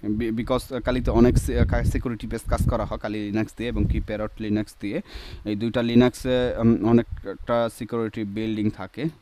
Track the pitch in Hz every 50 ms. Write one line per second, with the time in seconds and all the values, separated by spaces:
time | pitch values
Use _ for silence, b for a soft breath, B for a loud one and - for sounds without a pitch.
0 | - 104 107 107 120 113 113 113 123 - 131 123 - - 135 123 - - 123 127
1 | 120 - 113 117 117 123 - - - - 123 117 120 - - 120 120 - - 135
2 | - 131 117 107 - 110 113 113 - - - 117 - - 120 113 104 - 104 -
3 | - 110 104 107 104 104 101 110 110 - - - 110 120 120 107 104 104 - 117
4 | 110 - 110 104 107 107 - - 110 107 104 104 107 - - - - 101 107 160
5 | 208 B B B B B B B B 104 107 104 107 117 104 123 120 117 117 120
6 | 123 123 - - - 131 127 123 123 127 - - 117 117 117 92 92 110 117 117
7 | 117 - - - - 98 95 - - - 120 117 117 113 - - 123 107 - 117
8 | 113 110 - - 110 104 98 107 110 110 110 104 104 107 104 - 98 95 _ -
9 | 127 165 160 -